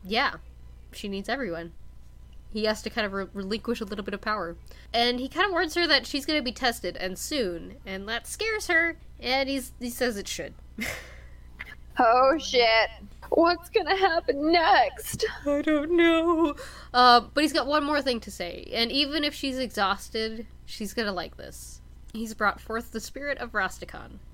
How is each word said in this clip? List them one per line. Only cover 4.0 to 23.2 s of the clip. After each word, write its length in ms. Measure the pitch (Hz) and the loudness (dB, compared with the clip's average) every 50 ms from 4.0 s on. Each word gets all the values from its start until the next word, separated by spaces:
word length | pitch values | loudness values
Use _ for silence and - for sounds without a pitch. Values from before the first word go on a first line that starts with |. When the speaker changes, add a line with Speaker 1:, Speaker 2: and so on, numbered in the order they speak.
| 196 | -6
Speaker 1:
bit 80 | 202 196 | -8 -8
of 80 | 196 | -6
power. 340 | - 214 214 214 175 165 170 - - - - - - - - | -4 -4 -4 -4 -4 -6 -8 -12 -16 -18 -18 -18 -16 -2 0
And 260 | 233 233 240 247 247 | 2 2 2 2 0
he 80 | 254 | -4
kind 200 | 269 - 311 370 | -4 0 0 2
of 40 | 415 | 2
warns 220 | 359 330 370 320 - | 2 0 0 0 0
her 100 | 349 349 | 0 2
that 200 | 302 311 269 - | 4 4 2 2
she's 180 | - - 285 269 | 0 -6 -6 -2
gonna 160 | - 311 302 | 0 -2 0
be 120 | 247 254 - | 0 -2 -6
tested, 420 | - 254 247 233 - - 180 170 | -2 -2 -2 -2 -2 -6 -8 -6
and 240 | - - 185 185 180 | -4 -6 -6 -6 -8
soon, 560 | - - 302 294 233 180 175 165 175 180 196 - - | -8 -4 -2 -2 -2 -2 -4 -6 -10 -14 -16 -14 -12
and 220 | 202 190 190 196 | -10 -10 -8 -6
that 200 | 208 226 233 - | -6 -6 -8 -6
scares 400 | - - - 415 440 440 427 - | -10 -8 -4 -4 -2 -2 -4 -2
her, 280 | - 359 330 339 330 330 330 - - - - | 2 2 2 2 2 -2 -6 -14 -20 -18 -8
and 300 | 240 240 254 269 277 262 | -4 0 0 0 0 0
he's, 240 | 277 269 240 - - - | -2 -4 -4 -8 -12 -10
he 100 | 247 247 | -10 -8
says 260 | 240 - 254 247 220 | -4 -2 -2 -2 -2
it 120 | 202 190 - | -4 -8 -8
should. 240 | - - 156 - - - - - - | -8 -8 -8 -10 -12 -16 -20 -18 -12
<laughs> 80 | - 226 - - - - - - - - - - - - - - - - - - - - - - | -8 -8 -8 -8 -10 -12 -16 -18 -18 -18 -18 -18 -18 -20 -20 -16 -16 -16 -16 -16 -18 -18 -14 0
Speaker 2:
Oh 400 | - 254 226 233 254 262 269 294 | 4 6 6 8 8 8 6 6
shit! 520 | 311 269 - - 247 240 226 226 226 214 - - - - - - - - - | 4 0 2 4 4 6 6 6 4 4 2 -2 -10 -18 -18 -18 -18 -4 0
What's 400 | - - 330 339 349 339 - - | 4 6 6 6 4 2 -4 0
gonna 260 | - 440 349 - 392 | 0 0 2 2 2
happen 560 | 381 381 381 330 339 - - 302 277 294 311 | 4 4 4 2 2 2 0 0 2 4 4
next? 760 | 339 349 320 349 392 302 233 196 - - - - - - - 427 - - - | 4 6 6 6 6 6 6 4 0 -8 -10 -10 -4 -2 -2 -4 -4 -4 -2
Speaker 1:
I 140 | 285 285 285 | 0 0 2
don't 300 | 285 311 311 294 285 320 | 2 2 2 2 2 2
know. 640 | 349 339 339 339 330 330 320 339 349 311 339 294 285 - - - - - - - - | 4 6 6 8 6 6 4 4 4 4 2 2 0 -4 -12 -14 -14 -16 -16 0 4
Uh, 280 | 247 254 247 240 240 - - - | 8 10 10 10 8 6 2 0
but 80 | 285 | 0
he's 120 | 302 294 262 | 0 2 2
got 140 | 311 247 | 0 0
one 160 | 269 294 302 285 | 2 2 0 2
more 180 | 285 302 285 | 2 0 0
thing 180 | 269 269 247 226 | 0 0 -2 -4
to 100 | - - | -6 -10
say, 380 | 196 - 180 175 - - - - - | -10 -10 -10 -10 -10 -12 -12 -6 -2
and 180 | 226 233 233 | -2 -2 0
even 320 | 233 277 294 277 294 320 294 | 2 0 0 0 0 -2 -2
if 100 | 294 285 | -2 -4
she's 240 | - - 277 254 | -4 -6 -4 -2
exhausted, 880 | 262 262 233 - 214 196 190 196 196 - - - 226 220 220 220 226 226 - - - - | -4 -6 -4 -2 0 0 0 0 -2 -6 -8 -6 -6 -6 -6 -6 -10 -12 -14 -16 -18 -14
she's 280 | - - - 220 196 - | -14 -10 -8 -8 -6 -4
gonna 200 | - 226 208 190 | -4 -4 -2 -4
like 240 | 175 170 - - | -4 -8 -8 -12
this. 440 | - - - - - - - - - - - - - - - - | -14 -16 -16 -16 -16 -16 -16 -18 -18 -20 -20 -20 -20 -20 -14 -10
He's 200 | 220 226 220 220 | -8 -8 -8 -4
brought 260 | - 214 202 190 - | 0 0 0 0 0
forth 320 | - - 220 226 226 - | -10 -6 -6 -6 -6 -6
the 80 | - 226 | -8 -10
spirit 380 | - - - 262 | -10 -8 -12 -8